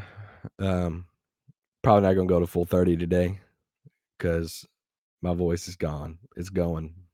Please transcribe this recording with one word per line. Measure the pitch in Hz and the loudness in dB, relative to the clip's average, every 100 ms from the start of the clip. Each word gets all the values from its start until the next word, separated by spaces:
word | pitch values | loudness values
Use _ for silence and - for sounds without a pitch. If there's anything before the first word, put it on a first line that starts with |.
| - - - - - - | -18 -20 -20 -18 -18 -6
Um, | 95 90 87 85 87 _ _ _ _ _ _ - | -2 0 -2 -6 -14 _ _ _ _ _ _ -2
probably | 120 104 | 4 6
not | 95 95 | 6 2
gonna | 92 | 4
go | 87 | 2
to | 85 | 2
full | 87 85 | 0 0
thirty | 90 90 85 | 2 4 2
today | 85 90 90 95 _ _ _ _ - _ _ - | 0 0 0 -4 _ _ _ _ -20 _ _ -6
'cause | 90 82 82 - - _ _ _ _ - | -2 -2 -4 -12 -20 _ _ _ _ -10
my | 87 87 | -6 -2
voice | 85 87 - | 0 -2 -6
is | 92 | -8
gone. | 80 73 69 80 - - | -6 -6 -10 -14 -18 -14
It's | 90 | -6
going. | 92 85 80 82 90 90 | -2 -2 -2 -8 -14 -20